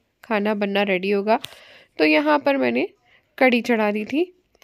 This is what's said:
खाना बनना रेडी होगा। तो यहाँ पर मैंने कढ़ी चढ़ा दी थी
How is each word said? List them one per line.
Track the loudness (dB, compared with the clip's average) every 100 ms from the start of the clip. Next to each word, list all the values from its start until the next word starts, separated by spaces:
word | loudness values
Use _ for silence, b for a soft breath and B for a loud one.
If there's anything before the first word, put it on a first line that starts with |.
| _ _
खाना | -6 -2 -2
बनना | -2 -2 -2
रेडी | 0 -2 0
होगा। | -2 0 -2 B B B B B 0
तो | 2
यहाँ | 2 2 0
पर | 0 0
मैंने | 0 -2 -4 _ b b b 0
कढ़ी | 2 2
चढ़ा | 0 0 0
दी | -2 -4
थी | -4 -4 _ _ _